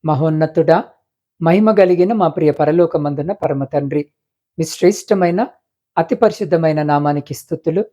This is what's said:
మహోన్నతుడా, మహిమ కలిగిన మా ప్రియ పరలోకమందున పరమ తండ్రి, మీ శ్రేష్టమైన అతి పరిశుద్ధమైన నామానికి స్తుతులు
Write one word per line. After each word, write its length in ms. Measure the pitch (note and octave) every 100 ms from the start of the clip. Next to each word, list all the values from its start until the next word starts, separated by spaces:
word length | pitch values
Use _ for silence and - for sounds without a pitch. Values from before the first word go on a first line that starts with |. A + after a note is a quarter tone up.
మహోన్నతుడా, 720 | D#3+ C#3 D#3+ D#3 D#3 F3 D#3 E3+ - _ _ _ _ _
మహిమ 300 | E3 F3+ G#3+
కలిగిన 380 | G#3 F#3 F3 F#3
మా 160 | A3+ E3+
ప్రియ 220 | F3 D3+
పరలోకమందున 840 | C#3+ D3 E3 E3+ D#3 D3 C#3+ D3+
పరమ 320 | G#3 D#3+ C#3
తండ్రి, 380 | C3+ D3 C#3+ D3 D3 _ _ _ _ -
మీ 60 |
శ్రేష్టమైన 760 | D#3+ - F3+ G3+ - G3 F3 F3 B3+ _ _ _ _ -
అతి 180 | E3
పరిశుద్ధమైన 640 | A#3+ G#3+ - F#3 E3 D#3+ D3+
నామానికి 520 | D3 D3 D3 D3 C#3
స్తుతులు 480 | C#3+ - D#3+ - E3+ -